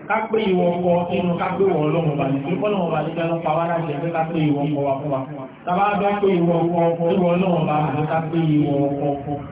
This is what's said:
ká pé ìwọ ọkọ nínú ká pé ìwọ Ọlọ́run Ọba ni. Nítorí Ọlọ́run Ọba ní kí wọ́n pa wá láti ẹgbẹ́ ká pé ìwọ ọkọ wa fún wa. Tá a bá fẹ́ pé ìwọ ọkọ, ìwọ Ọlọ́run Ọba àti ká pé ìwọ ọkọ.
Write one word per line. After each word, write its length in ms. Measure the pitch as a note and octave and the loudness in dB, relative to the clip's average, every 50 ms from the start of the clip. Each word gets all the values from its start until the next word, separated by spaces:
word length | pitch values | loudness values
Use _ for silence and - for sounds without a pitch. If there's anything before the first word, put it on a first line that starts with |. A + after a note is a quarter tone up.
| - | -4
ká 120 | - G#3 A3 | -2 -2 -2
pé 160 | A3 - G#3+ G#3+ | -2 -2 -2 0
ìwọ 240 | G#3+ G3 F#3 F3+ F3+ | 0 0 0 2 2
ọkọ 260 | F3 F3 F3+ F3+ F3+ E3+ F3 F3+ - | 0 0 0 0 2 2 2 0 0
nínú 240 | F3+ F#3+ F#3 F3+ E3+ E3 | -2 -2 0 0 -2 -2
ká 100 | F#3 F#3 | -2 -4
pé 160 | F3 F3 G3 | 0 2 2
ìwọ 140 | F#3+ F3 D#3 | 2 2 2
Ọlọ́run 280 | D3+ D3+ D#3+ E3+ D#3+ D3+ | 0 2 0 2 0 0
Ọba 180 | C#3+ C#3+ C#3 | 0 0 -2
ni. 100 | C3+ C#3 | -2 -2
Nítorí 260 | C3+ - E3+ F#3 F#3+ | -2 -2 -2 -4 -2
Ọlọ́run 200 | G3+ G#3+ G#3 G3 | 0 -2 0 0
Ọba 180 | F3 E3 D#3+ D#3 | 0 0 -2 -2
ní 100 | D3+ D#3+ | -2 -4
kí 100 | D#3+ E3+ | -4 -4
wọ́n 200 | E3 E3 E3+ E3 | -2 -2 -2 -2
pa 100 | - D#3+ | -2 -2
wá 120 | D#3 E3 E3+ | 0 0 0
láti 260 | E3+ E3+ E3 D#3+ D3 D3 | 0 -2 -2 -2 -4 -4
ẹgbẹ́ 180 | C#3+ - - D#3+ | -4 -4 -4 -2
ká 80 | D#3+ D#3+ | -2 -2
pé 140 | E3 E3+ E3 | -2 0 0
ìwọ 200 | D#3 D3 C#3 C#3+ | 2 2 2 0
ọkọ 180 | C#3+ D3+ D3+ C#3 | 0 -2 0 0
wa 140 | C#3+ C#3 C3+ | 0 0 -2
fún 140 | C3+ D3 D3+ | -2 -2 -4
wa. 80 | C#3 C3 C3+ D3+ D3+ C#3+ C3 - - - | -4 -4 -4 -6 -10 -12 -12 -14 -16 -12
Tá 100 | - E3+ | -4 -2
a 40 | F3+ | 0
bá 100 | F#3 G3+ G#3 G3+ G3 | 2 2 2 2 0
fẹ́ 140 | G3 G3+ G3+ G3+ | 0 0 0 2
pé 100 | G3+ G3 | 2 2
ìwọ 260 | F#3+ F3 E3+ E3+ E3+ | 4 4 4 4 2
ọkọ, 500 | E3 E3+ E3+ F3 E3+ E3+ E3+ E3+ E3+ E3+ | 2 2 2 2 2 2 2 2 2 0
ìwọ 200 | E3+ F#3+ G3 F3+ | 2 2 2 4
Ọlọ́run 280 | F3 E3+ F3+ F#3+ F#3+ F3 | 4 2 2 2 2 2
Ọba 220 | D#3+ D#3 D3+ D3+ D3+ D#3 | 2 2 2 2 0 0
àti 180 | D3 C3 D3+ D#3 | 0 0 -2 -2
ká 140 | D#3 E3 E3 | 0 0 -2
pé 180 | D#3+ D#3 E3+ E3 E3 D#3 | -2 0 0 0 2 4
ìwọ 260 | D3+ D3 C#3 C#3 C#3 C#3 C#3 C#3 C#3+ C#3 C#3+ | 4 4 2 2 2 2 2 0 0 0 -2
ọkọ. 300 | C#3+ C#3+ C#3+ - C#3+ D3 C#3+ - - | -2 -2 -4 -4 -6 -6 -6 -8 -12